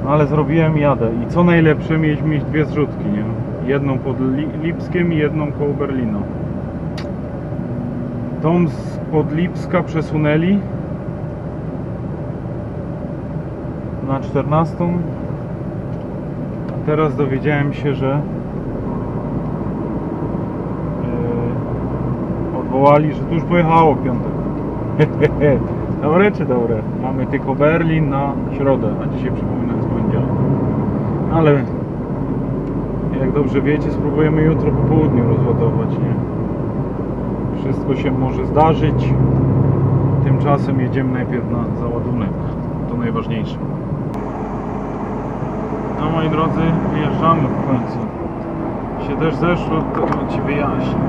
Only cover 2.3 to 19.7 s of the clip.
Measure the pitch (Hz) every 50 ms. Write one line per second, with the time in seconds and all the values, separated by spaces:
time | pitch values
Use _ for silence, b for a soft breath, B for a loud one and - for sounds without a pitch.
2.3 | 151 143 127 123 135 156 151 135 - 151 143 127 - - - 107 104 104 107 -
3.3 | - - - - - - 117 123 135 143 139 139 135 127 - 135 123 120 131 131
4.3 | 127 139 151 151 113 151 151 170 170 - - - - 180 170 170 165 151 151 143
5.3 | 147 156 151 147 139 - 147 143 143 135 143 135 135 131 123 110 107 101 95 -
6.3 | - - - - - - - - - - - - - - - - - - - -
7.3 | - - - - - - - - - - - - - - - - - - - -
8.3 | - - - 156 170 175 175 156 - - - - - - - - 156 156 143 -
9.3 | 147 160 175 180 - - - - - 180 165 - - 160 147 - 151 151 151 147
10.3 | 151 156 165 180 202 202 180 - - - - - - - - - - - - -
11.3 | - - - - - - - - - - - - - - - - - - - -
12.3 | - - - - - - - - - - - - - - - - - - - -
13.3 | - - - - - - - - - - - - - - - 135 139 135 - -
14.3 | - 147 131 135 151 156 170 156 - - 175 170 175 175 165 151 123 - - -
15.3 | - - - - - - - - - - - - - - - - - - - -
16.3 | - - - - - - - - - - - - 151 151 156 151 139 - 147 135
17.3 | 135 131 123 147 151 143 143 143 131 - - 147 135 127 135 135 139 143 143 -
18.3 | - - - - - - - - - - - - - - - - - - - -
19.3 | - - - - - - - -